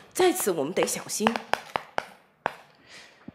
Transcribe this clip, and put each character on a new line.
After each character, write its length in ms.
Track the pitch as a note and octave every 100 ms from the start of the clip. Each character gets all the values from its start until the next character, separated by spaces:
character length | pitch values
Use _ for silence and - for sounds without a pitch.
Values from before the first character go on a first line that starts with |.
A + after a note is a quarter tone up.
| -
在 180 | - F4+
此 180 | - G#3
我 120 | E3
们 100 | C#3
得 120 | F#3 -
小 140 | - -
心。 180 | - A3 A3+ - - - - - - - - _ _ - - - _ - - - - -